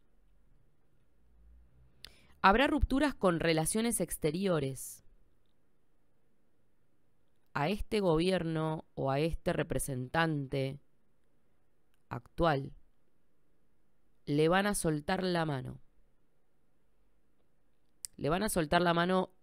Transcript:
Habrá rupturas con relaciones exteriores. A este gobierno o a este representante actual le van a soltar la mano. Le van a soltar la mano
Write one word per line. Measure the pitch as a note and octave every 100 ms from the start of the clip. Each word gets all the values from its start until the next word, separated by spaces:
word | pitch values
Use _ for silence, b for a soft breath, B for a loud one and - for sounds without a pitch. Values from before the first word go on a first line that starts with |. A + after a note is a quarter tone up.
| - - - - - - - - _ - - - - - - - - - - - B B B -
Habrá | F#3+ G#3+ D4
rupturas | D4+ - C4 D4
con | B3+ F#3+ E3
relaciones | E3 D#3+ D#3+ A3 A#3 G#3+
exteriores. | F3 - - E3+ G3 D#3+ C3+ C3 - - - - - - - - _ - - - - - - - - - - - - - - - - - -
A | - D3
este | G#3 - G#3+
gobierno | F#3+ D#3+ F3+ F#3 E3 D#3+ D#3+ D#3 -
o | - C3+
a | C3+
este | E3 D#3 -
representante | E3 D3 C3 - B2+ B2+ E3 E3 D3 C3+ C#3 C3+ C#3+ - _ - - - - _ _ _ _ - - -
actual | B2+ - - E3 C#3 C#3 - - - - - - - - - - - - - - -
le | - C#3+ D#3+
van | F#3 G3+
a |
soltar | G3+ E3+ D3+ D3 F#3
la | F#3 F3
mano. | D#3+ C3+ B2+ C3 - - - - - - - - - - - - - - - - - - - - - - - -
Le | C#3
van | F3
a | G#3+
soltar | F3+ D#3 F3
la | F3
mano | E3+ F3 F#3 F#3 -